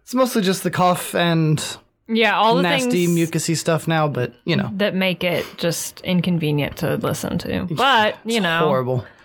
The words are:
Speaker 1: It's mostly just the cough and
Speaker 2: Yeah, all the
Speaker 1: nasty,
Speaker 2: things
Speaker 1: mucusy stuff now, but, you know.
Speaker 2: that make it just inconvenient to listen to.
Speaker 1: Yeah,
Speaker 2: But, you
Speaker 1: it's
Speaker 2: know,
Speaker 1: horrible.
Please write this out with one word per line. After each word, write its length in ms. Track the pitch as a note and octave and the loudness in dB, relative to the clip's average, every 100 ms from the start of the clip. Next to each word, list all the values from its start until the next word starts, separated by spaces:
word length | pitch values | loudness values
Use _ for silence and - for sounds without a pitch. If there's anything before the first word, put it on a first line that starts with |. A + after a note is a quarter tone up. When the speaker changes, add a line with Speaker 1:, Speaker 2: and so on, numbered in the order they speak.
Speaker 1:
It's 100 | - | -6
mostly 300 | B3 B3+ A#3+ | 0 0 2
just 220 | F#3+ F#3 | 0 0
the 60 | F3+ | -2
cough 420 | - F3+ F3 - | 2 2 2 -2
and 500 | - E3+ E3 D#3+ D3+ - - _ _ - | 0 2 2 2 2 -2 -10 _ _ -4
Speaker 2:
Yeah, 280 | A3+ A3+ F3+ | 0 2 4
all 180 | G#3+ A#3+ | 4 4
the 60 | |
Speaker 1:
nasty, 440 | F3 - B3 F3+ F3 | 2 0 0 2 2
Speaker 2:
things 120 | E3+ E3 | 2 0
Speaker 1:
mucusy 260 | E3 - D#3+ | 0 -2 -2
stuff 320 | - D#3+ - | 0 -2 0
now, 200 | D#3+ D3+ | 0 0
but, 260 | C3+ B2 - | -2 -4 -6
you 120 | - D3+ | -2 -2
know. 140 | G#3 | -2
Speaker 2:
that 200 | G3+ G3+ | -2 -2
make 300 | F#3 F#3+ F3 | 0 -2 0
it 220 | F3+ D#3+ - - | -2 -2 -4 -4
just 440 | E3+ D#3+ - - | -4 -4 -8 -10
inconvenient 760 | - F#3 F3 F3 D3+ D3 C#3 - | -2 0 0 0 0 0 -2 -4
to 180 | D3+ D3 | -4 -2
listen 420 | - D3+ - F3 | -2 -4 -4 -4
to. 100 | - | -4
Speaker 1:
Yeah, 120 | - F3+ | -6 -4
Speaker 2:
But, 460 | D#3+ C4 B3+ G#3+ - | 0 2 4 2 -2
you 120 | A3 A#3 | -4 -2
Speaker 1:
it's 60 | |
Speaker 2:
know, 160 | F3+ E3 D#3 | 0 0 2
Speaker 1:
horrible. 380 | C3 B2 B2+ - - | 0 0 -2 -4 -14